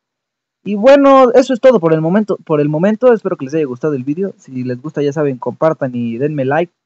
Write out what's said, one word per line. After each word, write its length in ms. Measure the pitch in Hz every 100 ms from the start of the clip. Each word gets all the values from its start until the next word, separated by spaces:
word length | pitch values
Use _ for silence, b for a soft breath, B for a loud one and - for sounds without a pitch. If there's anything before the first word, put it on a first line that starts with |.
| _ _ _ _ _ _ 180
Y 100 | 208
bueno, 560 | 226 285 277 269 254
eso 200 | 247 269
es 60 | 254
todo 220 | 269 233
por 120 | 160
el 60 | 160
momento, 380 | 160 196 214 180
por 240 | - 156
el 80 | 147
momento. 420 | 156 190 214 247
Espero 240 | 226 190 180
que 80 |
les 100 | 131
haya 120 | 156 147
gustado 300 | 123 156 139
el 100 | 127
vídeo. 280 | 151 196 -
Si 260 | - 131
les 180 | 127 123
gusta, 200 | 147 160
ya 100 | 143
saben, 260 | 143 147 127
compartan 560 | - 110 160 151 135
y 240 | 123 120 113
denme 280 | 147 151 131
like. 260 | 147 175 _